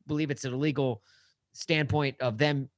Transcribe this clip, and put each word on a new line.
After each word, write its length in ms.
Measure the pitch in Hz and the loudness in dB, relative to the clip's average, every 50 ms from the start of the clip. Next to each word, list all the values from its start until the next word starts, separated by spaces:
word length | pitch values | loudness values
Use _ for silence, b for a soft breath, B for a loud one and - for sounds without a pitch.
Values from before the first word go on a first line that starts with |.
| - | -8
believe 240 | - 151 151 156 139 | -4 -2 -2 -2 -2
it's 140 | 139 - - | -4 -4 -4
an 80 | 131 | -4
illegal 500 | 123 131 147 156 139 143 139 127 117 - - _ _ _ _ _ _ _ _ _ - | -2 0 0 0 0 0 0 0 -2 -4 -10 _ _ _ _ _ _ _ _ _ -16
standpoint 680 | - - - 160 156 151 123 147 151 143 139 131 - | -10 -2 0 2 2 2 2 2 2 0 0 -2 -2
of 180 | 131 123 107 110 | -2 -2 2 2
them 300 | 147 147 147 139 135 - _ | 2 4 4 0 -2 -4 _